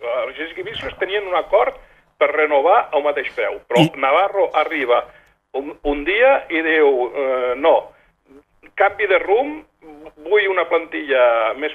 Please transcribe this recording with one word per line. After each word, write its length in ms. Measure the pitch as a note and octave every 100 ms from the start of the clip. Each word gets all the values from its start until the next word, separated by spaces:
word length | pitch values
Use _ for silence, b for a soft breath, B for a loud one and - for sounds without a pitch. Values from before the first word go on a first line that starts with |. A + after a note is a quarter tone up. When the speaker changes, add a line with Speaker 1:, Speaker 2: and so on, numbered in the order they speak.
Speaker 1:
a 300 | A#2+ B2 A#2+ C3
Jassikevicius 580 | D#3+ E3 G3+ A3+ C4+ -
tenien 260 | F#3 G3+ G3
un 80 | F3
acord 380 | - G3+ C4 - b b b -
per 140 | C#3+
renovar 560 | D3 D3+ C#3+ D#3 A3 -
al 100 | D3+
mateix 260 | D3 C#3+ -
preu, 280 | - G2+ G#2 -
però 120 | -
Speaker 2:
I 120 | D#3+ -
Speaker 1:
Navarro 540 | C3+ D#3 G3 G3 E3+
arriba 500 | - D3+ D#3+ B2 A#2+ A#2+ b b b _
un, 260 | C3+ C#3+ E3
un 200 | D3 C#3+
dia 420 | D3 G#3 B3+ C#4 -
i 120 | E3
diu, 500 | D#3+ D#3 D3 C3 B2
eh, 400 | - C3+ C3 B2 B2
«No, 340 | D#3+ A#2+ - b b _ _ C3+ _ _ -
canvi 320 | - G3+ G3+ G#3
de 120 | F#3
rumb, 420 | - G#3+ C#4+ D#4 - _ D#3+ D3 D#3 D3+
vull 240 | D#3 G#3 G3
una 140 | F#3 E3+
plantilla 840 | E3+ D#3+ E3 D3+ C3 B2 A#2 A2 A#2+
més 160 | D3+